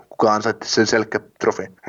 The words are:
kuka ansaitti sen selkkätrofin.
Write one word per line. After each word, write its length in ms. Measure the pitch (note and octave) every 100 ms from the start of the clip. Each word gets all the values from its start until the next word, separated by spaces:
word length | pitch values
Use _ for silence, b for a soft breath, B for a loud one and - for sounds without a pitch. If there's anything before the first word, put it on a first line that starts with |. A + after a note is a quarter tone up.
| -
kuka 260 | - A2
ansaitti 340 | G#2+ A2 G#2+ -
sen 180 | - G#2+
selkkätrofin. 880 | A#2 G#2+ G#2 - - - - F#2+ -